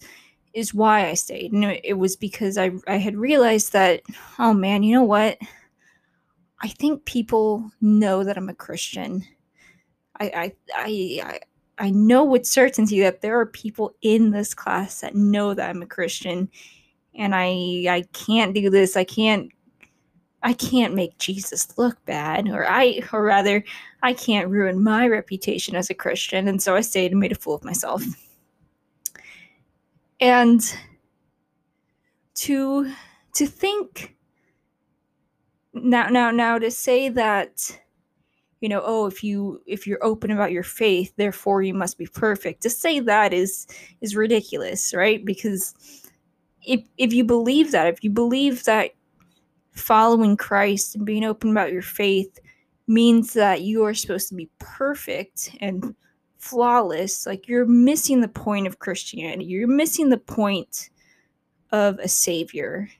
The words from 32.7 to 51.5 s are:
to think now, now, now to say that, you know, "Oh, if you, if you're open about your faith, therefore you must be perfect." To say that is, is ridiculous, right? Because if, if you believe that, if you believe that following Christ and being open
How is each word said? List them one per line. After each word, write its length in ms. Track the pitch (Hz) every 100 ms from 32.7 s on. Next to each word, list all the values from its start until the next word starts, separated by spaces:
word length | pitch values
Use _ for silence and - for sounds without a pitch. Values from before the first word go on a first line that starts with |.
| 277 269 269 - _ _ -
to 100 | 285
think 720 | - 392 415 381 - - _ _ _ _ _ _ _ _ _ _ _ _ _ _ _ _ 233
now, 340 | 247 240 214
now, 220 | 247 233
now 260 | 233 233 233
to 140 | 226
say 380 | 240 - 254 269
that, 720 | 240 220 202 - - - - _ _ _ _ _ _ _ _
you 100 | 220
know, 120 | 202
"Oh, 220 | - 226 202
if 180 | 190
you, 380 | 214 202 202 - -
if 180 | 196 196
you're 180 | 202
open 280 | 226 220 208
about 200 | 208 196
your 120 | 180
faith, 500 | 185 - 220 180 190 -
therefore 460 | 202 190 - 196
you 140 | 190 190
must 240 | 185 -
be 80 | 165
perfect." 560 | - 220 196 185 -
To 80 | 233
say 280 | - 339 294
that 300 | 233 208 208
is, 360 | 180 196 - - - - _
is 140 | 220 202
ridiculous, 800 | 220 226 214 151 185 185 - 180
right? 280 | 202 220
Because 520 | 190 190 220 190 - - - - - _ _ _ _ _ -
if, 140 | 254 - -
if 160 | 254
you 100 | 240
believe 480 | 226 240 233 285 311
that, 140 | 190 165
if 180 | 170
you 60 | 214
believe 540 | 208 240 262 285 247
that 320 | - 220 160 - _ _ _ _ _ _ _
following 640 | - - 220 226 233 214 208
Christ 580 | - 202 202 202 - 214
and 100 | 208
being 180 | 214
open 280 | 220 214 220